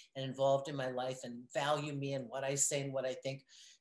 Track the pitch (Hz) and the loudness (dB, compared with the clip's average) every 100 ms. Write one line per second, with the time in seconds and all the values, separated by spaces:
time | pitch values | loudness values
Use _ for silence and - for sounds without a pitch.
0 | - - 135 131 135 139 139 143 127 127 | -12 -6 -6 2 4 4 2 -2 -2 -2
1 | 131 131 120 120 123 156 143 151 147 143 | -2 -4 -8 -10 -4 0 2 2 2 -2
2 | 139 139 120 127 139 139 - 147 139 131 | -2 -2 -4 -4 0 2 2 2 0 -2
3 | 131 127 131 135 - - - - | -2 -2 -4 -6 -10 -20 -20 -6